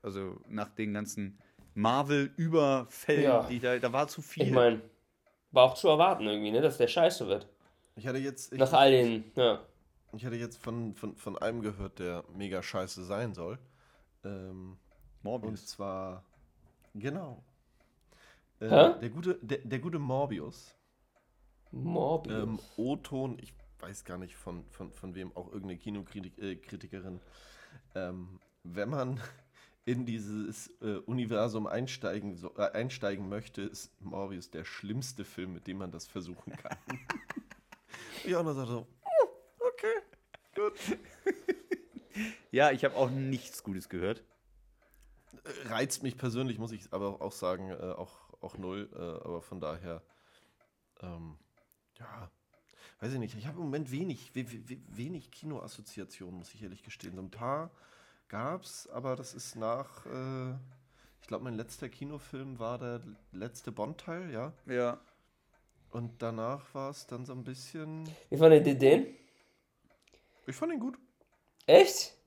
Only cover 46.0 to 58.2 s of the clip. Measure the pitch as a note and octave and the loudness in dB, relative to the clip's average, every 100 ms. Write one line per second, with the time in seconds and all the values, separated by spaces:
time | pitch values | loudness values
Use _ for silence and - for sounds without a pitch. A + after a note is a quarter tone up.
46 | C3+ - B2+ A#2 C3 G#2+ A2+ A2 - F#2 | -6 -4 -4 -2 -4 -4 -8 -10 -8 -4
47 | G2+ G2+ F#2+ - F2+ F#2 F#2+ F2+ F2+ F2 | -4 -4 -8 -4 -4 -4 -6 -10 -10 -10
48 | F2+ - - - F2 - F#2 F#2+ G2+ - | -12 -16 -20 -16 -16 -12 -10 -8 -10 -12
49 | E2+ E2 E2 E2+ - F#2+ D#2 E2 F2 E2 | -10 -10 -10 -10 -10 -10 -8 -8 -10 -12
50 | - _ _ _ _ _ _ _ _ _ | -14 _ _ _ _ _ _ _ _ _
51 | F#2 E2+ E2 D2+ _ _ _ _ _ _ | -14 -12 -14 -18 _ _ _ _ _ _
52 | A#2 - F#2 _ _ _ _ _ - _ | -20 -18 -18 _ _ _ _ _ -20 _
53 | A2+ C3 A2 A2 B2 D#3+ D#3+ C#3+ C#3 C3 | -8 -6 -6 -8 -10 -8 -6 -6 -4 -6
54 | F#3 B2 - B2+ A#2+ A#2 A2+ B2+ - G2+ | -6 -8 -10 -10 -10 -12 -14 -16 -16 -10
55 | B2+ E3+ - - D3+ C#3 - - G#2 - | -8 -8 -12 -14 -10 -10 -10 -16 -16 -14
56 | F#2 - F#2 F2+ E2+ G#2+ G#2+ F#2 - - | -14 -14 -14 -14 -16 -16 -16 -16 -18 -16
57 | F#2 F#2 F#2 G#2+ A#2+ C#3+ E3 _ - - | -14 -12 -12 -8 -6 -4 -6 _ -20 -20
58 | - _ | -20 _